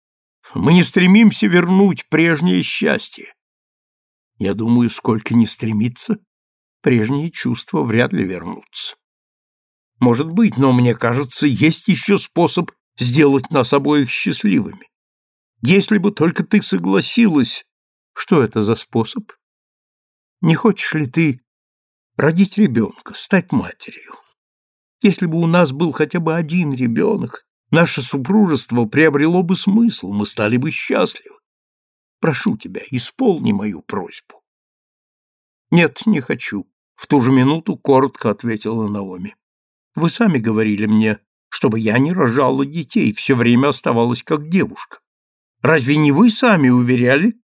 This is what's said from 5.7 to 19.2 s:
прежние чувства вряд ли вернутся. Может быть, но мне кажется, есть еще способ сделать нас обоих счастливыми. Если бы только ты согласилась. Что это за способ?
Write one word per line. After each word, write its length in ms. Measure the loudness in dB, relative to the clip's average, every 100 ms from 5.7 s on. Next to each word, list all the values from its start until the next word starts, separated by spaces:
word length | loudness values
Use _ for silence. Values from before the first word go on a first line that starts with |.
| -2 -2 -4 -6 -6 _ _ _ _ _ _
прежние 520 | 0 2 0 -2 -4
чувства 500 | -6 -6 -6 -4 -4
вряд 300 | 0 0 0
ли 100 | -2
вернутся. 720 | -6 -8 -12 -14 -12 -10 -10 -12 _ _ _ _ _ _ _ _ _ 0
Может 320 | 2 2 0
быть, 260 | 0 0 2
но 160 | 2
мне 220 | 4 2
кажется, 540 | 0 -2 -2 -4 -2 -2
есть 400 | 2 0 0 -2
еще 300 | -2 0 0
способ 520 | 0 0 0 -2 -6 -12 _ -4
сделать 540 | -2 2 4 2 0
нас 220 | -2 0
обоих 360 | 0 2 0 0
счастливыми. 800 | -4 -4 -2 0 0 -2 -10 -20 _ _ _ _ _ _ _
Если 360 | 2 2 2 0
бы 140 | 0
только 320 | 0 0 0
ты 180 | 0 0
согласилась. 1040 | 0 -4 0 -2 0 0 2 2 0 -4 -14 _ _ _ _
Что 280 | -14 0 2
это 200 | 2 0
за 120 | -2
способ? 580 | -2 -4 -4 -4 -8